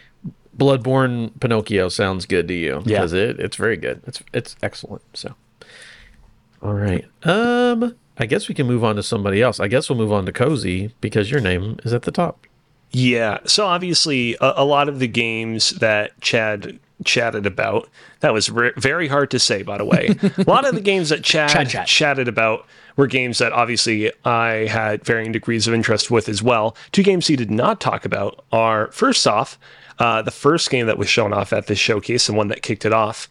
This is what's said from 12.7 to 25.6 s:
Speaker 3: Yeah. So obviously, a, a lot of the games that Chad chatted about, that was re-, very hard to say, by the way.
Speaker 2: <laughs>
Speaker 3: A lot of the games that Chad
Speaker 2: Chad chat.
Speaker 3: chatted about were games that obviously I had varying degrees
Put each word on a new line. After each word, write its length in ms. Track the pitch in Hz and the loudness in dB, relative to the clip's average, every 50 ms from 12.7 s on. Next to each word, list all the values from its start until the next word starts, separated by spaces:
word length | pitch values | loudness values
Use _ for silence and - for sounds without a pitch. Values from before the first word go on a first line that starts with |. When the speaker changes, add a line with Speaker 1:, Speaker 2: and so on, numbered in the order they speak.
| _ _ _ _ - | _ _ _ _ -2
Speaker 3:
Yeah. 480 | 127 127 123 120 117 113 107 98 - - | 2 2 2 2 2 0 0 -2 -2 -2
So 220 | - - 202 214 | 0 0 2 2
obviously, 680 | 185 175 175 185 180 160 - - 165 143 127 120 117 - - | 0 0 0 -2 0 0 0 0 0 0 0 0 -2 0 0
a, 140 | 127 139 139 147 | 0 2 2 2
a 60 | 139 | 2
lot 240 | 147 143 143 143 147 | 2 4 2 2 0
of 100 | 143 131 | 0 -2
the 80 | 127 113 | -4 -2
games 640 | 104 120 117 113 113 113 113 113 113 110 - - | 0 0 -2 0 -2 -4 -4 -4 -2 -2 -2 -2
that 480 | - 180 117 110 107 104 107 - - _ - | 0 0 2 2 2 2 0 -4 -8 _ -4
Chad 560 | - - 117 110 110 107 101 - - - - _ _ _ - - | 0 0 0 0 0 -2 -4 -8 -12 -16 -18 _ _ _ -8 -4
chatted 400 | - - 127 117 117 110 107 98 | -2 0 0 0 0 -2 -2 -4
about, 460 | 98 92 - 113 104 101 117 - - _ - - - - _ | -4 -2 -2 -2 -2 -2 -4 -4 -6 _ -20 -20 -20 -6 _
that 120 | - 147 110 | 0 0 2
was 160 | 107 101 - | 2 0 0
re-, 240 | 110 117 120 120 - 127 | 0 0 0 0 0 0
very 300 | 131 135 151 175 170 131 | 0 0 0 0 -2 0
hard 220 | 139 143 143 135 - | 2 2 2 2 0
to 60 | 120 | 0
say, 240 | - - 113 95 98 | 0 0 0 -2 -4
by 140 | 101 101 | -6 -6
the 80 | 104 104 | -4 0
way. 320 | - - - - - 208 - | 2 2 2 4 2 0 0
Speaker 2:
<laughs> 200 | 202 196 - - | 0 -2 0 0
Speaker 3:
A 60 | 190 | 2
lot 180 | - 196 254 277 | 4 4 4 2
of 80 | 269 - | 0 -2
the 60 | - | -2
games 300 | 196 208 196 190 170 147 | 0 0 0 0 0 -2
that 120 | 156 - - | -2 -2 0
Chad 280 | - - 156 151 147 | 0 0 2 2 2
Speaker 2:
Chad 180 | 147 151 143 123 | 2 0 0 -2
chat. 180 | - 95 87 - | -4 -4 -2 0
Speaker 3:
chatted 400 | - - 156 147 139 135 127 120 | 0 2 2 2 0 0 -2 -2
about 360 | 104 113 113 110 110 - - _ - - - - - | 0 2 2 2 0 -2 -6 _ -20 -20 -20 -4 0
were 100 | - 139 | 2 2
games 300 | 127 131 131 127 123 107 | 2 2 0 -2 -2 0
that 160 | - 123 113 - | 0 0 2 2
obviously 580 | 120 120 117 117 107 - 120 110 104 107 - - _ - | 2 0 2 0 0 0 0 0 0 0 -2 -2 _ 0
I 420 | 123 120 117 117 113 110 110 110 | 0 2 2 2 0 0 0 -2
had 380 | 107 110 113 110 107 107 107 - | -2 0 0 0 -2 -2 -2 -2
varying 260 | - 117 113 110 113 113 | -2 -2 0 -2 -2 -4
degrees 360 | 113 - 123 117 110 | -4 -2 -2 0 0